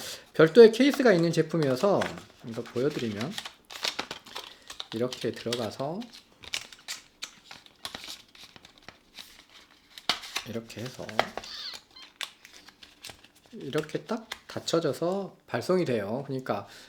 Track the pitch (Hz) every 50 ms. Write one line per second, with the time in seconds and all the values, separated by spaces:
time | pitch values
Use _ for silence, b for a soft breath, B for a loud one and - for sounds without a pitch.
0 | B B B B B B - - 156 160 156 247 233 220 226 - 262 285 262 -
1 | 262 240 190 170 165 170 160 165 156 156 - 165 151 135 127 127 - 202 185 127
2 | - - - - - - - - - 127 110 120 113 - - 120 127 151 151 -
3 | 120 113 101 98 113 160 220 - - - - - _ - - - - - - -
4 | - - - - - - - - - B B B B B - - - - - 110
5 | 120 127 123 - - 117 - - - 117 117 123 117 104 - - 135 147 165 208
6 | 233 - - - - _ - _ - - - - - - - - - - - -
7 | - - _ _ - - - - - - - - - - - _ - - - -
8 | - - - - - - - - - - - - - - - - - - - _
9 | _ _ - - - - - - - _ - - - - - _ _ _ - -
10 | - - - - - - - - - 117 107 113 113 - - - 113 131 - -
11 | - - 107 107 - - - - - - - - - - - - - _ - -
12 | - - - _ - - - - - - - - - - - _ - - - -
13 | - - - - - - _ - - _ - 214 160 143 135 156 156 - - -
14 | - - 214 226 - - - - - - - - - - - 170 - 147 123 -
15 | 165 175 190 196 196 165 - - _ - - 123 117 - 185 185 165 139 123 110
16 | 98 98 113 135 139 139 135 131 127 - 110 101 101 B B B B